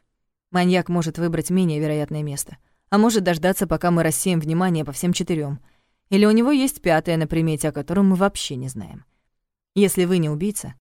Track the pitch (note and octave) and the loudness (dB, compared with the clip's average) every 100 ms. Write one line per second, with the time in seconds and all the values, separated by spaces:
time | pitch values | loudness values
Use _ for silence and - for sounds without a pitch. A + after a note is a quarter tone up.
0 | _ _ _ _ _ F3+ F3+ F3+ F3 F3 | _ _ _ _ _ 0 2 2 0 -2
1 | E3 D#3+ E3+ D#3+ D#3 F#3 F3+ D3+ D3+ D3+ | -2 -2 -2 -2 0 0 0 0 -2 -2
2 | D3 D3+ D3 C#3 - - _ _ - G3+ | -4 -6 -6 -8 -10 -16 _ _ -2 2
3 | A3+ A3+ F3+ D#3+ F3+ F#3+ F#3 D#3+ F3 E3+ | 4 2 0 0 0 0 -2 0 2 2
4 | D#3+ - F#3+ E3+ D3+ E3 F#3 D#3+ C#3 C#3 | 2 0 -2 -2 0 0 0 0 -4 -4
5 | F3 F3 F3+ E3 C#3+ C#3+ _ _ _ _ | -2 -2 -2 -4 -4 -8 _ _ _ _
6 | - G3 G#3 A3 A#3+ D4 C4+ - F3 D#3+ | 0 2 4 4 4 2 0 -2 0 2
7 | D#3+ D#3+ D#3 E3 E3 D3+ D#3 D3 C#3 F3+ | 2 -2 0 0 0 0 -4 -4 -2 2
8 | G3 F3+ G3 - - C3 C3 B2+ - - | 4 4 2 -2 -10 -8 -10 -12 -14 -18
9 | - _ _ _ _ _ _ F#3+ G3 - | -20 _ _ _ _ _ _ 0 2 2
10 | F3 F#3 D#3 D3+ G3+ G#3 C3+ - | 2 2 0 -2 -4 -6 -10 -16